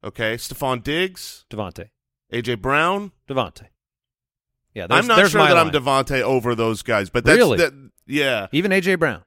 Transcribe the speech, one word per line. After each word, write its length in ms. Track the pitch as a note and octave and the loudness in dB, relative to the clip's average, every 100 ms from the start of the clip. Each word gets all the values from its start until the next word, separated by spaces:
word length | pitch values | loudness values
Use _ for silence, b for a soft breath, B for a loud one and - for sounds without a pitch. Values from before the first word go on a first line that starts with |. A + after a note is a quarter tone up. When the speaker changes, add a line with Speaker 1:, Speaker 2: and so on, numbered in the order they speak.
Speaker 1:
Okay, 320 | A2 - A2 A#2 | -14 -6 -4 -4
Stephon 480 | - A#2+ C#3 B2+ | -10 -6 -4 -4
Diggs. 600 | B2 D#3 F#3+ F3+ - - _ | -4 -4 -4 -8 -18 -20 _
Speaker 2:
Devontae. 400 | G#2+ G2 E2+ E2+ _ _ _ _ | -10 -10 -10 -18 _ _ _ _
Speaker 1:
A 100 | A#2 | -8
J 140 | A#2 A#2 | -6 -6
Brown. 580 | A2 C#3+ E3 G3 G3+ _ _ | -2 0 0 -2 -6 _ _
Speaker 2:
Devontae. 380 | C3 G2+ - - _ _ _ _ _ _ _ _ _ _ | -4 -4 -8 -20 _ _ _ _ _ _ _ _ _ _
Yeah, 120 | - F2 | -12 0
there's, 140 | D3 | 0
Speaker 1:
I'm 80 | A#3+ | 4
not 80 | A3+ | 4
Speaker 2:
there's 160 | G3+ | 6
Speaker 1:
sure 100 | G#3 | 4
Speaker 2:
my 60 | D3+ | 4
Speaker 1:
that 100 | E3+ | 4
I'm 140 | D#3+ | 4
Speaker 2:
line. 100 | D3 C3 C3+ C3 | 0 0 0 0
Speaker 1:
Devontae 160 | C#3 | -2
over 320 | A2+ C3 A#2+ | 0 0 0
those 300 | A#2 A2+ A2 | -2 -2 -2
guys, 260 | - A2 G2 | -2 -2 0
but 160 | A#2+ - | -2 4
that's 120 | A3 | 4
Speaker 2:
Really? 200 | G#3+ G#2 | 4 4
Speaker 1:
that, 160 | D#3+ C#3 C3+ _ _ | 0 -2 -20 _ _
yeah. 400 | C#3+ C#3 A#2 G2 | -2 0 -2 -2
Speaker 2:
Even 200 | D3 G3 | -2 0
A 80 | F#3+ | 0
J 120 | F3+ F#3 | 0 0
Brown. 280 | D#3+ G2+ | 0 -4